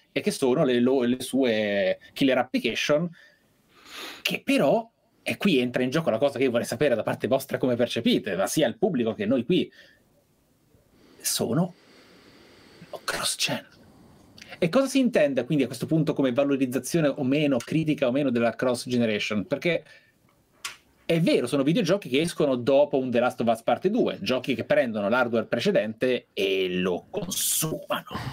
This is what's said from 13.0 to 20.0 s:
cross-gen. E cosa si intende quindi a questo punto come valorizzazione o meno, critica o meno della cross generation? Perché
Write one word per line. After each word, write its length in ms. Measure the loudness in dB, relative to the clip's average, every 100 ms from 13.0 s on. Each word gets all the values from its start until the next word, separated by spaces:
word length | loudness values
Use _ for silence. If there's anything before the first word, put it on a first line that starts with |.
cross-gen. 600 | -8 -6 -4 -4 -4 -4 -8 -20 -20 -20 -20 -20 -20 -20 -18 -4
E 100 | 0
cosa 180 | 2 2
si 120 | 2
intende 460 | 4 4 2 0 0
quindi 180 | 0
a 40 | 0
questo 180 | -4 0
punto 280 | 0 2
come 180 | 2 2
valorizzazione 760 | 2 2 2 0 -2 -2 0 0
o 160 | 0
meno, 340 | 0 0 2 0
critica 500 | 0 -2 0 0 0
o 40 |
meno 200 | 2 0
della 240 | 2 0 0
cross 320 | -2 -2 -2
generation? 580 | 0 2 0 -2 -4 -4
Perché 380 | -4 -2 -2 -6 -20